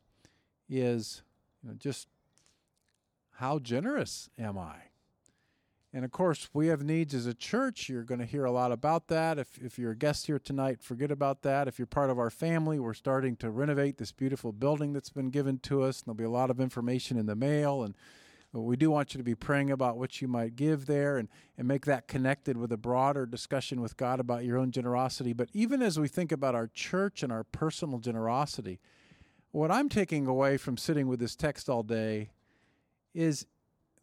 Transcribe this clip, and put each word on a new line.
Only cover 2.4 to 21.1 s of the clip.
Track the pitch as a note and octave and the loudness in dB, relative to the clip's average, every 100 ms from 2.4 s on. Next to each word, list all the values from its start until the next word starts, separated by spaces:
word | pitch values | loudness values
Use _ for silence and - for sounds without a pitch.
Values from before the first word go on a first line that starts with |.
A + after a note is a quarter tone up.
| _ _ _ _ _ _ _ _ _ - | _ _ _ _ _ _ _ _ _ -8
how | C3 D3+ | -4 -2
generous | A#2 A#2+ A3 C#4+ A#2+ - - - | 0 -2 0 -2 -4 -8 -14 -8
am | A2 G2 | -6 -6
I? | D#2+ D2+ - _ _ _ _ _ _ _ _ _ _ | -8 -12 -20 _ _ _ _ _ _ _ _ _ _
And | C3 B2+ | -8 -6
of | |
course, | - F#3 D3 - | 0 0 0 -2
we | D3 D#3+ | 0 2
have | D3+ | 2
needs | C#3+ D#3+ D3+ | 2 0 0
as | C3+ A#2+ | -2 -2
a | |
church. | A2+ - A3+ C4+ - - | -4 -2 0 0 -4 -6
You're | B2 | -6
gonna | A#2 B2 A#2 | -4 -4 -4
hear | C#3+ B2+ | -2 0
a | |
lot | B2 B2 | 2 2
about | A#2+ D3 E3 - | 0 2 0 0
that. | D#3+ D#3+ D3+ | 0 0 0
If, | B2+ - | -4 -10
if | B2+ - | -12 -4
you're | A#2 | -4
a | A2 | 0
guest | D3 C#3+ - | 0 0 -2
here | C#3+ | -4
tonight, | - C#3 C3+ B2 | -2 -2 0 -2
forget | - A#2+ C#3+ | -6 -4 -2
about | C#3+ C#3 C3+ | 0 0 0
that. | C#3 C#3 C3 | 0 2 0
If | - | -2
you're | A#2+ | -4
part | D3 C3+ | 0 2
of | B2 | 2
our | A#2 | 0
family, | - E3 E3 D#3 D3+ | 0 0 0 0 0
we're | A#2 | -2
starting | G#2+ C#3 C3+ C3 A#2 | -4 0 2 0 -2
to | A#2 | -4
renovate | A2 D3 C#3 C#3+ - | -2 0 2 0 -2
this | G#2 | -8
beautiful | - C3 C3+ A#2 | -4 -2 -2 -4
building | G#2 C#3 D3+ D3 | -2 0 0 0
that's | C#3+ - | -4 -6
been | C#3+ C3 | -6 -2
given | C#3+ C#3 C3 | 0 0 -2
to | - C#3 | 0 2
us, | C3 C3 | 2 0
and | - | -6
there'll | A2 | -4
be | |
a | A2+ | 0
lot | B2 C3 | 2 2
of | B2 | 2
information | C3 B2 A#2+ B2+ - A#2+ | -2 -2 -2 -2 0 0
in | G#2+ | 0
the | G#2+ | 0
mail. | C3+ D3 D3 C#3 | 2 2 2 0
And | G#2+ - - - - - _ | -2 -8 -16 -20 -20 -20 _
we | A#2 A#2 B2 | -4 0 4
do | D#3 | 4
want | D3 C3+ | 4 2
you | C3+ | -2
to | |
be | A#2+ A2+ | -2 -2
praying | - C#3+ C#3 | 2 2 2
about | C3+ B2+ A#2 | 2 2 0
what | B2+ - | -4 -4
you | C3 | -2
might | A#2+ A#2 A#2+ | 0 -2 0
give | D3+ D#3 C3+ | 2 2 2
there | C#3+ C#3+ | 2 2